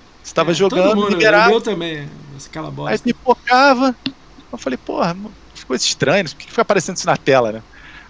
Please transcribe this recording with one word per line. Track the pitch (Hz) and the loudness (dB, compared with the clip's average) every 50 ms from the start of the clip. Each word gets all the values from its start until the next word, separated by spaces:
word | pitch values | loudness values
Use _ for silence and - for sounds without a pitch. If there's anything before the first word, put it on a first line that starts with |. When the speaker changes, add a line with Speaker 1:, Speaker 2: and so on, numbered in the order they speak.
| - - - - | -20 -20 -20 -20
Speaker 1:
Você | - - - | -18 -6 -2
tava | 160 165 160 | -2 0 0
Speaker 2:
É, | 175 | 0
Speaker 1:
jogando, | 160 196 190 170 180 185 202 | 0 0 2 2 2 2 2
Speaker 2:
todo | 214 | 2
mundo, | 202 202 202 | 2 2 0
Speaker 1:
liberava. | 202 170 220 220 208 208 220 240 | 2 2 4 4 4 6 6 4
Speaker 2:
o | |
meu | 233 233 | 4 2
também, | 226 233 202 170 170 165 160 147 143 147 - - - 143 139 135 - - | 0 -4 -4 -4 -6 -6 -8 -8 -10 -12 -16 -18 -20 -20 -20 -20 -18 -16
aquela | - 160 156 147 | -14 -12 -12 -12
bosta. | 139 139 147 147 | -10 -8 -6 -4
Speaker 1:
Aí | - 214 | -4 -2
pipocava. | - 240 233 - - 254 240 - - - 247 254 277 285 262 240 269 262 240 - - 269 - - - - - - - - | -2 -2 -4 -2 0 0 0 0 0 2 4 4 6 4 4 2 2 -2 -2 -4 -8 -10 -10 -12 -20 -20 -20 -20 -20 -16
Eu | - 233 | -14 -10
falei, | - 269 254 | -8 -8 -8
"Porra, | - - - - - 226 170 175 190 208 214 - - - - - | -8 -8 -8 -4 -2 -2 -2 -4 -6 -10 -16 -18 -20 -20 -20 -20
que | - - | -16 -10
coisa | - 254 233 - | -6 -6 -4 -4
estranha, | - - - - 127 165 202 185 | -4 -4 -2 0 2 2 0 0
por | 147 - | -4 -8
que | - - | -16 -18
que | - | -6
fica | - - | -2 -2
aparecendo | 226 - - 190 - - 180 | 0 2 0 0 -2 -4 -8
isso | - - | -6 -2
na | 175 147 | -2 -2
tela, | - - 151 135 131 120 110 | 0 2 2 4 4 2 0
né?" | 107 110 - - - - - - - - - | -4 -8 -12 -18 -20 -20 -20 -20 -20 -20 -20